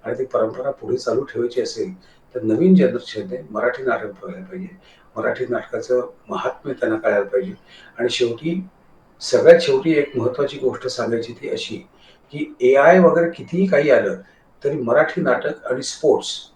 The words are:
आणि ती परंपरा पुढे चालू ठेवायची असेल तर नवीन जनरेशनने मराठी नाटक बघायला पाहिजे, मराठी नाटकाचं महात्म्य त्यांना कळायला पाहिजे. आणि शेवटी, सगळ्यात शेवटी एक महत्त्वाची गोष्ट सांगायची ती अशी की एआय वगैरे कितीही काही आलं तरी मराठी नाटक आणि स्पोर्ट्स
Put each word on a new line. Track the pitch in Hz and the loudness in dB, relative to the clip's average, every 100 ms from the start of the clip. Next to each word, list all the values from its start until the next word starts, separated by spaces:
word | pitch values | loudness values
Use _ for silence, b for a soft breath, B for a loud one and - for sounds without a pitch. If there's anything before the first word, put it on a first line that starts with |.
आणि | - 123 | -8 -6
ती | |
परंपरा | 131 - 113 127 139 | -2 -2 -2 -4 -8
पुढे | - - - | -8 -6 -4
चालू | - - | -2 -4
ठेवायची | 143 120 120 123 | -4 -6 -4 -4
असेल | 104 113 95 92 b b _ | -6 -6 -8 -10 b b _
तर | - | -6
नवीन | 110 120 185 | -2 2 6
जनरेशनने | 185 127 - - 110 95 - - | 6 4 0 -8 -10 -10 -10 -8
मराठी | 107 - - | -4 -4 -2
नाटक | - - 107 - | -4 -4 -6 -12
बघायला | - 185 | -16 -14
पाहिजे, | - 92 - - b b b 117 | -14 -14 -14 -16 b b b -6
मराठी | 113 117 123 | -4 -4 -4
नाटकाचं | 120 - 113 113 127 123 - - | -6 -6 -10 -2 -2 -2 -14 -10
महात्म्य | 98 131 - 143 | -6 -6 -8 -10
त्यांना | - 113 110 | -4 -4 -2
कळायला | 110 104 | 0 0
पाहिजे. | 98 101 95 95 B B B - | 0 -4 -4 -12 B B B -4
आणि | - | -4
शेवटी, | - 120 117 160 180 - _ _ _ _ _ | 0 -2 -2 -4 -6 -8 _ _ _ _ _
सगळ्यात | - 123 147 170 | 0 6 8 8
शेवटी | - 131 165 151 | 8 0 2 0
एक | 143 127 | 0 -2
महत्त्वाची | 117 - 139 143 | -4 -2 -4 -2
गोष्ट | 131 110 - | -4 -4 -8
सांगायची | - 113 117 117 | -6 -4 -4 -6
ती | 120 - | -10 -8
अशी | - - - - _ b b _ | -8 -8 -12 -14 _ b b _
की | 147 151 - | -10 -10 0
एआय | 123 135 156 185 | 4 6 8 8
वगैरे | 170 165 170 | 6 4 0
कितीही | - - 175 | -4 -6 -2
काही | 190 - 147 | 2 2 4
आलं | 120 98 95 b b b _ | 4 2 -6 b b b _
तरी | 143 - | -4 -4
मराठी | 117 131 156 185 | 0 2 2 -2
नाटक | 143 120 147 - | -2 0 -2 -8
आणि | - 127 | -6 -6
स्पोर्ट्स | 135 - 156 - - - - | -6 -2 0 0 -2 -12 -16